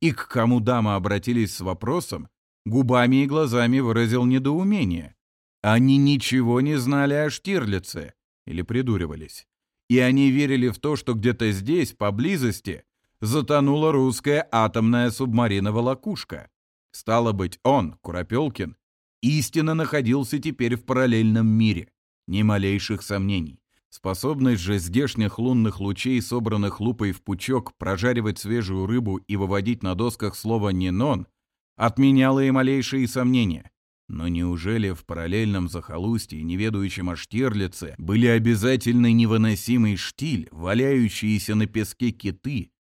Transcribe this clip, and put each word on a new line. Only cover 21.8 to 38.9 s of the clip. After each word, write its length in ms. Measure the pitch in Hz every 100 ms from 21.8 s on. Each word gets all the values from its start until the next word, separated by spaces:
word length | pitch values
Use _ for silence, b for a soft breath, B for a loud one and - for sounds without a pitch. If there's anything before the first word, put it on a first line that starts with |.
| - _ _ _ -
Ни 160 | 95
малейших 580 | 107 104 98 101 - 104
сомнений. 580 | - 101 98 98 80 - _ _ _
Способность 720 | - 95 95 131 147 131 113
же 160 | 87 101
здешних 600 | 85 104 139 - 107 -
лунных 440 | 120 123 110 -
лучей, 400 | 98 95 127 127
собранных 580 | - 123 110 107 101 -
лупой 320 | 107 113 104
в 100 | 90
пучок, 500 | - 92 - 131 - -
прожаривать 640 | 104 95 120 120 107 95
свежую 460 | 101 120 95 95 95
рыбу 320 | 120 113 95
и 180 | - 101
выводить 480 | 98 101 98 117
на 120 | 95 90
досках 400 | 117 - 104 -
слово 340 | 110 113 101
"ненон", 580 | 92 92 90 143 107 - _ _ _ _ -
отменяла 680 | 113 120 135 135 131 135
и 80 | 135
малейшие 560 | 131 131 135 120 139 123
сомнения. 640 | 135 123 127 107 78 - _ _ _ -
Но 160 | 78 85
неужели 640 | 85 90 87 90 113 98
в 140 | 87 -
параллельном 640 | 82 85 101 110 98 87
захолустье, 760 | 85 - 80 98 117 - 78
неведающем 680 | 80 90 110 104 98 95 90
о 40 | 82
Штирлице, 800 | - 107 131 104 92 - 73 -
были 300 | 80 107 120
обязательный 880 | 117 113 113 117 131 117